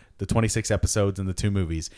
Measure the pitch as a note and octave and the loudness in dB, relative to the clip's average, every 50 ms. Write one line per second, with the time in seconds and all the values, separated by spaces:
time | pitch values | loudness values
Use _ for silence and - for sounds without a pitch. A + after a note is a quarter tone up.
0 | - _ - - G2 - - A#2 A2+ A2 - A#2 G#2+ - A2 G2 - - - A2 | -20 _ -10 -10 -4 0 2 2 2 2 0 -2 0 0 0 0 0 0 2 2
1 | G2+ G2+ F#2+ G2+ G2 F#2+ F2+ - - G#2 G2 G2 F#2 D#2+ E2 D#2+ D#2+ - - | 2 2 0 -2 -4 -4 -2 -2 0 0 2 0 0 0 -2 -4 -6 -8 -12